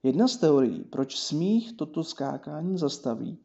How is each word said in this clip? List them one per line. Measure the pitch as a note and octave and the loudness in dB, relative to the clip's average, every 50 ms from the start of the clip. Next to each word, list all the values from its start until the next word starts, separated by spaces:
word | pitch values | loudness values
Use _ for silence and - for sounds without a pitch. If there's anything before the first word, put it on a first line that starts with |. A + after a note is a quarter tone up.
| - | 0
Jedna | C3+ B2+ E3 A#3 B3+ | 2 4 4 4 2
z | - | 2
teorií, | - - D#3 D3 C#3 C3 A#2 - - - | 4 4 6 6 6 6 4 0 -2 -8
proč | - - C3 C3+ C3+ - | -8 -4 -4 -4 -4 -4
smích | - - - D3 D3+ E3+ G3 A3 A#3 A3+ - - | -8 -6 -4 -2 0 2 2 2 2 0 -2 -6
toto | - D3+ D3 - E3 D#3+ | -8 -8 -6 -6 -6 -6
skákání | D#3+ - - C#3 C#3 C#3 C3+ - D3 D3+ D3+ E3 F#3 F#3+ F3 | -6 -6 -6 -6 -6 -6 -8 -8 -10 -8 -6 -4 -4 -2 0
zastaví, | D#3+ C#3 C3+ - - C3 A2+ A2 - - E2+ - _ | 0 -2 -2 -2 -6 -6 -4 -4 -6 -10 -10 -12 _